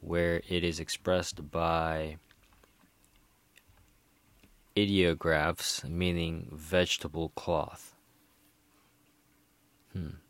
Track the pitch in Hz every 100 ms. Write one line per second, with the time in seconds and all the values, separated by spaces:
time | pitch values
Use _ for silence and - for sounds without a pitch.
0 | 85 85 85 85 - 87 85 82 80 -
1 | 92 90 85 - 73 82 82 82 80 80
2 | 78 78 _ _ _ _ - _ _ _
3 | _ _ _ _ _ - _ _ _ _
4 | _ _ _ _ - _ _ 101 101 98
5 | 87 80 82 78 80 85 - - 67 85
6 | 90 85 82 80 - 78 80 90 90 -
7 | 82 82 80 - - 156 - - - _
8 | _ _ _ _ _ _ _ _ _ _
9 | _ _ _ _ _ _ _ _ _ 95
10 | 76 80